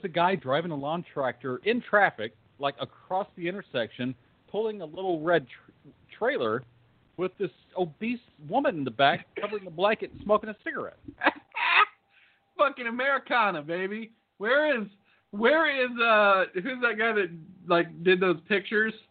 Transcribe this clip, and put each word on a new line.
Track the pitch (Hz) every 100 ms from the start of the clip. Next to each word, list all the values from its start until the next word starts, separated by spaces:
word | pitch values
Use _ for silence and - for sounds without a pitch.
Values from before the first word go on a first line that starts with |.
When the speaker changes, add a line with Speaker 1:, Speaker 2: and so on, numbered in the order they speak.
| 196
Speaker 1:
a |
guy | 165 175 185
driving | 131 143 175
a | 147
lawn | 139 170 -
tractor | 151 131 - 135 123 196
in | 240
traffic, | - 208 180 - 113 - _ _
like, | 139 -
across | 135 - _ 185 202 -
the | 170
intersection, | 196 - 131 110 - 127 127 _ _ _
pulling | 196 220 208
a | 156
little | 170 190 165
red | 160 165 127
tr-, | - - _ - _ _ -
trailer | 233 262 113 117 - _ _ _ _ -
with | 180 -
this | 185 - _ 185
obese | 175 - 226 240 - _ 151
woman | 233 294 170
in | 127
the |
back | 110 139 175 -
Speaker 2:
<laughs> | -
Speaker 1:
covering | 208 208 185
the |
blanket | 160 202 220 190
and | -
smoking | 202 208 220
a | 208
cigarette. | 330 277 208 - - -
Speaker 2:
<laughs> | 294 - - - 339 - 427 - _ _ _ _ _ -
Fucking | 240 - 233
Americana, | 240 269 262 - 247 208 165
baby. | 147 175 190 214 226 _ _ _
Where | 214 277 302 247
is, | 196 - _ _ _
where | 202 226 311 311
is, | 269 254 240
uh, | 233 214 202 190 175 185
who's | 220 254
that | 240 214
guy | 226
that, | 214 180 170 - - 170
like, | 170 170 160
did | 175 185
those | 185 160 -
pictures? | 202 - 214 220 220 _